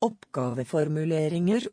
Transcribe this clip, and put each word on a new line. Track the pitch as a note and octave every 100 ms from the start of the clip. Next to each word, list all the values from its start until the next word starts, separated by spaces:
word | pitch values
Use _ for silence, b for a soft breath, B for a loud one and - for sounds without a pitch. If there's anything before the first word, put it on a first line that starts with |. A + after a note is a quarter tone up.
| A3+
oppgaveformuleringer | A3 - C3 B2 A#2+ B2+ D#3+ D3+ D3+ D#3+ D#3 D#3 E3+ F3 A3+ -